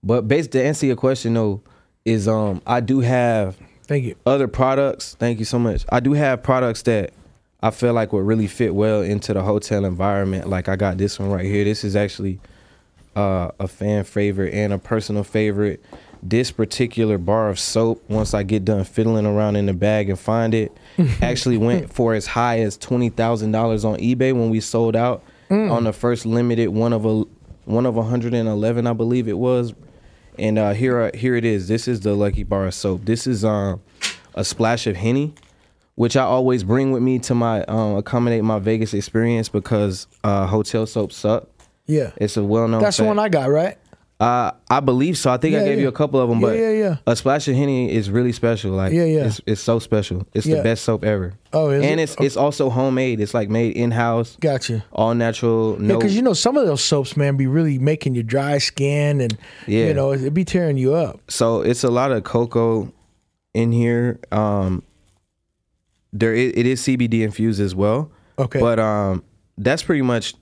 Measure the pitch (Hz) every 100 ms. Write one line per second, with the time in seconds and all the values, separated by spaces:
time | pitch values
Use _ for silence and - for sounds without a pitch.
0 | 98 120 107 143 143 131 131 151 139 120
1 | 131 131 117 113 107 101 _ _ _ _
2 | - 113 101 110 104 92 - 120 113 135
3 | 120 127 120 113 98 92 - _ - 147
4 | 120 - - 139 127 117 131 135 139 -
5 | - - 120 117 110 123 117 98 - 123
6 | 123 147 147 123 - 127 123 110 - 110
7 | 87 _ - _ _ _ 110 - 120 117
8 | 104 104 98 110 104 - 98 98 110 107
9 | 92 104 - 98 95 104 - 104 98 90
10 | 98 101 95 95 - 92 87 95 98 92
11 | 101 - 98 98 98 101 101 107 104 101
12 | 104 - 98 92 - - _ _ _ _
13 | _ 104 101 95 87 - 98 - 101 104
14 | 98 - 104 98 92 104 104 98 - 113
15 | - 104 98 110 107 101 104 76 _ -
16 | - - 92 113 123 - 110 - 120 117
17 | 110 101 87 110 107 92 - 113 113 113
18 | - 107 107 104 95 110 95 104 95 -
19 | 110 113 104 104 107 104 101 90 104 107
20 | 98 92 - 113 113 113 107 - - -
21 | 151 113 120 120 127 117 113 123 147 -
22 | 117 110 - - 120 117 107 - - 123
23 | 120 - 113 117 107 110 113 110 110 107
24 | 113 123 131 127 113 113 - 117 113 113
25 | 120 117 - - _ 202 214 120 113 107
26 | 120 117 113 117 120 117 113 107 117 113
27 | 110 110 - - - - - 110 127 117
28 | 113 123 117 117 110 107 107 120 120 113
29 | 113 123 113 98 127 127 120 - - -
30 | - - - - 107 107 104 104 127 120
31 | 113 107 127 120 117 104 92 117 120 117
32 | 101 101 104 98 95 98 95 - 101 90
33 | 104 113 131 113 107 104 98 92 _ _
34 | - - - - 98 - 113 120 - 92
35 | 110 131 151 147 _ _ _ _ _ -
36 | 117 135 123 127 127 127 92 123 135 127
37 | 127 127 - 120 117 110 - 110 107 101
38 | 104 123 120 113 110 107 101 110 110 101
39 | - 110 117 117 113 104 - 110 104 92
40 | - _ 104 98 92 107 104 113 110 117
41 | 101 - 104 113 - _ - _ - 151
42 | 120 - 104 113 101 110 113 113 110 -
43 | 214 208 214 165 135 151 180 - _ -
44 | _ _ 113 123 113 - _ 131 135 123
45 | 151 156 135 123 160 - - 143 135 -
46 | 147 139 123 117 - 226 226 220 202 151
47 | - 117 135 143 143 131 143 131 123 110
48 | 98 107 123 117 117 110 101 95 95 165
49 | 165 156 127 107 - 107 - 117 - 107
50 | 98 92 98 110 127 156 113 113 - 110
51 | 107 104 90 98 _ 151 151 139 139 156
52 | 156 - 135 - 143 147 135 120 135 127
53 | 131 110 104 120 104 113 117 - 120 120
54 | 117 117 117 - 160 135 - 113 - -
55 | 113 117 117 110 117 113 110 104 104 196
56 | 214 202 254 170 240 285 214 139 - 147
57 | 135 147 143 139 135 147 160 135 139 156
58 | 139 123 113 131 139 143 - - 139 143
59 | 147 143 120 110 - - - 104 160 143
60 | 135 139 131 156 180 185 170 135 131 160
61 | 143 - - - 113 113 - 123 127 120
62 | 135 120 - 120 120 117 113 113 110 -
63 | _ _ _ _ _ 113 117 117 117 120
64 | 123 120 - 107 107 101 95 92 - _
65 | _ _ _ _ _ _ _ _ _ _
66 | _ 104 113 113 127 - 120 127 - 127
67 | 120 113 110 101 113 98 101 92 101 120
68 | 151 _ _ - 131 139 120 113 110 104
69 | 98 92 - _ _ - 104 160 - 156
70 | 127 120 - -